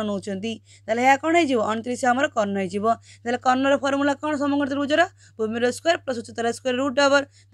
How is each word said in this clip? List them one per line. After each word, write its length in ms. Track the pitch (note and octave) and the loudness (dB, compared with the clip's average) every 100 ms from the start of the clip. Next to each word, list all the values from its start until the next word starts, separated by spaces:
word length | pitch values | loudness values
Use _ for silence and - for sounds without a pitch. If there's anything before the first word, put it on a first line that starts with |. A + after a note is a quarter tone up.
| G#3+ | -4
ନଉଛନ୍ତି। 440 | G3+ G3+ G3 A3+ A3 - - - | -4 -6 -8 -6 -8 -14 -14 -6
ତାହେଲେ 160 | A3+ B3+ | 2 4
ଏହା 100 | C#4 | 4
କ'ଣ 120 | D#4+ E4+ | 4 2
ହେଇଯିବ? 200 | D4+ B3 G#3 | 2 2 0
ଅଣତିରିଶ 320 | A3 A#3 B3 B3+ | -4 -4 -2 0
ଆମର 140 | B3 D4+ A#3+ | 2 0 0
କର୍ଣ୍ଣ 180 | G3+ G3 | -2 -2
ହେଇଯିବ। 280 | F#3+ G3+ A3 A3+ - - | -4 -2 -2 -2 -6 -12
ତାହେଲେ 180 | A#3 B3 C4 | -6 -2 0
କର୍ଣ୍ଣର 280 | B3+ C4+ C#4 | 2 2 2
ଫର୍ମୁଲା 300 | C#4 C#4 C#4+ C#4 | 0 0 0 0
କ'ଣ 100 | D4+ D4 | -2 -2
ସମକୋଣୀ 280 | C#4+ C#4+ C#4 | 0 0 -2
ତ୍ରିଭୁଜର? 300 | C#4 C#4+ D#4 F#4 - - - | -2 0 0 0 -4 -18 -8
ଭୂମିର 280 | A3 A#3 A#3+ A#3 | -6 -2 -2 0
ସ୍କୋୟାର 200 | D#4+ F4 | 0 0
ପ୍ଲସ୍ 160 | - A#3 | -2 -8
ଉଚ୍ଚତାର 240 | A3+ A3+ A#3 A#3 | -8 -6 -4 -4
ସ୍କୋୟାର 180 | C4 B3 | -4 -2
ରୁଟ୍ 180 | C#4 B3 C#4 | 0 2 4
ଓଭର। 180 | C#4+ C#4 _ | 4 0 _
ତ 40 | _ | _